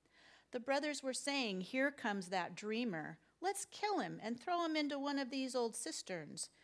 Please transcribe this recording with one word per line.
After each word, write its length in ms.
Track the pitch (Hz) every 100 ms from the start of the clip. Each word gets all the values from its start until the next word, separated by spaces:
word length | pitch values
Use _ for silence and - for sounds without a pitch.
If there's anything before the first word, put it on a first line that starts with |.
| _ - - - -
The 80 | 247
brothers 420 | 233 277 302 285
were 120 | 269
saying, 480 | 247 - 277 233 185
'Here 280 | 185 262 277
comes 380 | 277 226 202 180
that 260 | 190 170
dreamer. 640 | 175 208 220 247 165 151 165 _ -
Let's 240 | 359 403
kill 340 | - - 415 381
him 220 | 180 165
and 160 | 214 233
throw 260 | - 349
him 120 | 330 311
into 240 | 294 285
one 180 | 277 277
of 120 | 262
these 260 | 269 262 254
old 180 | 233
cisterns. 760 | 233 320 311 - 180 151 - - -